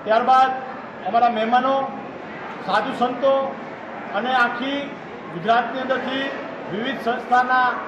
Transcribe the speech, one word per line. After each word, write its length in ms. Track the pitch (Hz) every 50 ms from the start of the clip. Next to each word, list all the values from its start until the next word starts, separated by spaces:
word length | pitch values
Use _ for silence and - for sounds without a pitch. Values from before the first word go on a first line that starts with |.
| -
ત્યારબાદ 460 | 208 214 233 247 247 262 262 262 262 - - - - - - - - - - - 185
અમારા 200 | 208 233 247 240
મહેમાનો, 520 | 226 214 220 226 247 254 254 269 269 269 262 - - - - - - - - - - - - - - - -
સાધુ 260 | 185 185 214 220 262 226 -
સંતો 560 | 240 247 254 - 277 269 269 269 269 269 - - - - - - - - - - - - -
અને 200 | 202 226 254 262
આખી 460 | 247 240 240 240 - 262 269 285 285 285 277 - - - - - - - -
ગુજરાતની 480 | 156 170 165 214 226 240 240 - 262 262
અંદરથી 500 | 247 247 262 240 240 254 262 269 277 277 277 - - - - - - -
વિવિધ 280 | 175 202 233 269 262 - -
સંસ્થાના 640 | 226 247 247 - - 247 247 254 254 254 254 254 247 240 - -